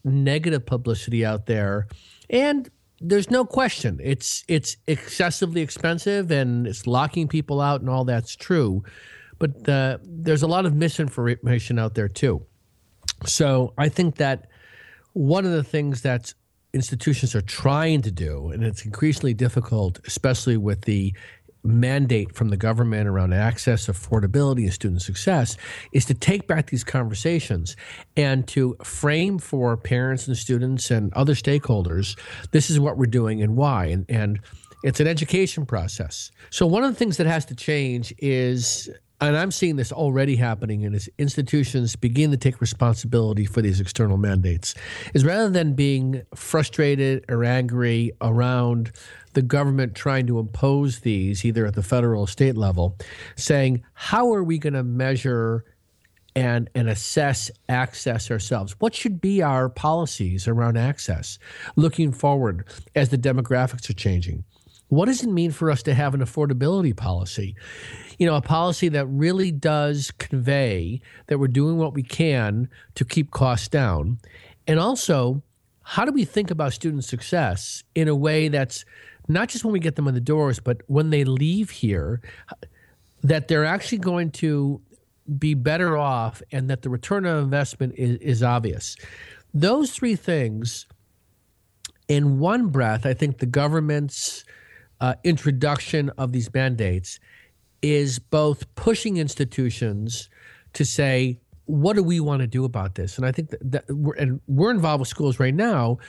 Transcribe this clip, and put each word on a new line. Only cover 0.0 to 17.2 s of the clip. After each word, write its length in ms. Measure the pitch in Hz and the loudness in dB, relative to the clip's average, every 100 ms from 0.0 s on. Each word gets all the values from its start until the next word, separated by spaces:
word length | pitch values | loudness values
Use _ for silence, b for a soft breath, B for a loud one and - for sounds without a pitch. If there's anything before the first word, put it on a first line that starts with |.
| 135 | -2
negative 600 | 139 139 151 165 151 - | 2 2 2 0 -2 -2
publicity 600 | 123 120 110 - 117 110 | -2 -2 -4 -2 0 0
out 200 | 107 107 | -2 -2
there, 400 | 110 101 101 104 B B B - | 0 0 -2 -4 B B B -2
and 400 | 240 285 285 247 _ _ _ | 0 2 0 -4 _ _ _
there's 280 | 170 202 - | 0 0 2
no 140 | 247 247 | 0 0
question 540 | - 254 - 117 73 | 0 -2 -2 -4 -4
it's, 400 | 131 135 - - - | -4 -4 -4 -8 -2
it's 260 | 165 - - - | -2 -2 -8 -4
excessively 720 | 151 - - 175 - 180 170 | -4 -4 -2 -2 0 -2 -2
expensive 680 | 151 - 170 170 202 202 180 | -4 -2 -2 0 0 -2 0
and 360 | 143 127 120 120 | 0 2 0 -2
it's 200 | 110 123 | -4 0
locking 400 | 123 147 170 156 | 0 0 -2 -2
people 320 | 160 143 143 | -2 -2 0
out, 220 | 143 143 | 0 0
and 80 | 131 | 0
all 160 | 131 127 | 0 0
that's 280 | 120 - | 0 -2
true. 480 | - - 175 117 95 B B B B B - | -10 0 2 2 0 B B B B B -4
But, 280 | 160 139 214 | -4 -2 0
uh, 300 | 139 147 131 | 2 0 -2
there's 380 | 190 165 160 151 | -10 -6 0 2
a 60 | 165 | 2
lot 180 | 175 190 | 2 2
of 80 | |
misinformation 1040 | 147 165 - 147 - 120 120 120 120 - 117 | 2 0 0 -4 -2 -2 0 0 0 0 -2
out 160 | 110 110 | 0 -2
there 120 | 101 | -4
too. 340 | - 107 80 - _ _ _ _ _ - - - | 0 0 0 -6 _ _ _ _ _ -8 -6 -2
So 480 | - 147 131 127 - | 2 4 4 2 0
I 100 | 147 | 0
think 280 | - 175 - | 2 0 0
that 320 | 139 131 - B B B B B B | 0 -2 -8 B B B B B B
one 320 | 190 139 180 190 | -2 2 2 2
of 60 | |
the 120 | 165 | 0
things 380 | 139 156 147 127 | 0 -2 -2 -2
that 320 | 139 123 - - _ _ _ | -2 -2 -4 -16 _ _ _
institutions 600 | 135 123 120 - 135 | -4 -2 -2 0 0